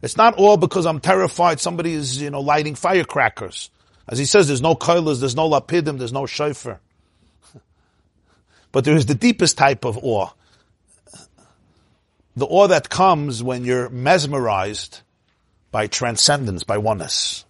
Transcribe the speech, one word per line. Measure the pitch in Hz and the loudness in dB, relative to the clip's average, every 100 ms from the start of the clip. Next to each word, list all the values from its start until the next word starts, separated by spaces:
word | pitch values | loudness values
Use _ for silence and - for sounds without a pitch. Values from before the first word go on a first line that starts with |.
It's | 220 - | -8 4
not | 226 208 | 4 6
awe | 202 208 | 6 6
because | 180 196 165 | 2 0 -2
I'm | 156 | -2
terrified | 170 190 180 - 175 160 | 0 2 2 2 0 0
somebody | 170 170 165 | -4 -4 -4
is, | 156 139 131 | -4 -6 -8
you | 147 | -8
know, | 139 | -6
lighting | 143 151 151 143 | 0 0 0 -4
firecrackers. | 165 190 151 151 117 - 95 - - _ _ _ - | 0 0 0 0 0 -2 -14 -14 -18 _ _ _ -10
As | 123 | -6
he | 139 | 2
says, | 208 151 | 4 4
there's | 139 | 2
no | 151 156 | 0 0
koilas, | - 175 156 135 | 2 2 2 -2
there's | 131 123 | -2 -2
no | 160 | 2
lapidim, | 143 - 170 151 139 | 0 0 -2 -2 -6
there's | 123 | -8
no | 127 139 | -8 -8
shofar. | - 151 139 120 101 _ _ _ _ _ _ _ | -6 -6 -6 -12 -14 _ _ _ _ _ _ _
<laughs> | 123 _ _ _ _ _ _ _ _ _ _ _ | -20 _ _ _ _ _ _ _ _ _ _ _
But | 117 | -2
there | 120 156 | 2 2
is | 117 | 2
the | 143 | 2
deepest | 240 226 175 - | 2 2 0 2
type | 139 131 127 | 2 2 -4
of | 110 | -6
awe. | 127 107 95 _ _ _ _ _ _ _ _ - - _ _ _ _ _ _ _ _ _ _ - | -4 -2 -4 _ _ _ _ _ _ _ _ -20 -20 _ _ _ _ _ _ _ _ _ _ -8
The | 135 | 0
awe | 175 196 | 4 6
that | 170 - | 4 0
comes | - 190 165 147 117 | 2 2 4 0 -4
when | 120 127 | -6 -4
you're | 123 127 123 | -2 -2 -2
mesmerized | 123 127 180 143 143 117 98 98 104 - - _ _ _ _ _ _ _ | -4 2 2 2 -2 0 0 -2 -6 -14 -18 _ _ _ _ _ _ _
by | 110 107 | -6 -4
transcendence, | - 123 113 - 147 120 90 | -4 -4 0 2 2 -2 -8
by | - 107 | -4 -4
oneness. | 107 104 78 - - - - | -2 -4 -6 -6 -6 -10 -16